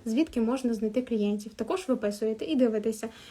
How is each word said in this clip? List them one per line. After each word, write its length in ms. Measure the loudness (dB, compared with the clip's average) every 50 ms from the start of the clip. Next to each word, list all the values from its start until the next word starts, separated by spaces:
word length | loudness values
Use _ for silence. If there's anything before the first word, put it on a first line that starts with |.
| -4
звідки 360 | 0 2 2 2 2 2 0
можна 320 | 2 2 2 0 0 0 0
знайти 280 | 0 0 0 0 0
клієнтів. 520 | 0 0 0 2 2 2 0 -2 -4 -6 -8
Також 340 | -6 -4 -2 -2 -2 0
виписуєте 580 | 0 0 0 0 -2 -2 -2 -2 -2 -2 -2 -2
і 100 | 0 2
дивитеся, 540 | 4 4 4 4 2 0 -2 -2 -2 -6 -10 -10 -12 -20 -20